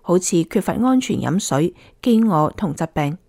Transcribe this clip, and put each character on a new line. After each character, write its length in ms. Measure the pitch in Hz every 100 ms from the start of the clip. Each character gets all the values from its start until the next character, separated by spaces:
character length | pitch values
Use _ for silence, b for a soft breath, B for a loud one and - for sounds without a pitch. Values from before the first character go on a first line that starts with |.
好 160 | - 180
似 260 | 185 170 165
缺 140 | 208
乏 140 | 185
安 260 | - 247 262
全 200 | 254 131
飲 180 | 127 180
水、 380 | - 135 170 b b b
飢 240 | - 220 226
餓 260 | 160 151 -
同 180 | 180
疾 100 | 147 165
病。 240 | - 147 170